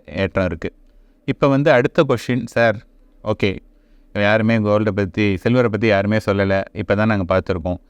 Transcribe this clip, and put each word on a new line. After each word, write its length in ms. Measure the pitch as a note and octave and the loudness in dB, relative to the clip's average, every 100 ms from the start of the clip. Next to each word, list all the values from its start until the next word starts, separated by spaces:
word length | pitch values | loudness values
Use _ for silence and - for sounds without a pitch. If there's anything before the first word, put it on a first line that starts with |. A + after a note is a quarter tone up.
| - | -6
ஏற்றம் 400 | E2 F#2+ F#2+ F#2 | -6 -4 -2 -4
இருக்கு. 280 | D#2+ - - _ _ _ _ - | -4 -10 -12 _ _ _ _ -10
இப்ப 220 | C3+ C#3+ | -2 0
வந்து 240 | C3+ D3+ | 2 4
அடுத்த 340 | B2+ B2+ - C#3 | 2 2 0 0
கொஸ்டின், 380 | A#2+ - B2+ A2+ | -2 -2 -6 -4
"சார், 400 | - A#2 G#2 - _ _ _ | 0 0 0 -8 _ _ _
ஓகே, 360 | G#2+ G#2+ G2+ - - _ _ _ _ | -8 -2 -2 -4 -12 _ _ _ _
யாருமே 440 | G#2 G2+ A2 G#2+ A2+ | -2 2 2 2 2
கோல்டை 340 | G#2 G#2 G#2+ | 2 2 0
பத்தி, 420 | G2 G2 G#2+ G#2 | -2 -2 0 0
சில்வரை 340 | F#2 A#2 B2 A#2 | 0 0 2 2
பத்தி 200 | G2+ A2+ | 0 2
யாருமே 300 | G2 G2+ G#2+ - | 2 2 0 0
சொல்லல. 380 | G2+ G2 G2 - | 0 0 0 -4
இப்ப 220 | F#2 - G2+ | -8 -2 0
தான் 120 | A2 | 0
நாங்க 300 | G#2 F2 F#2+ | 0 0 -2
பார்த்திருக்கோம். 400 | - F2+ F2+ F2+ _ | -2 -4 -6 -8 _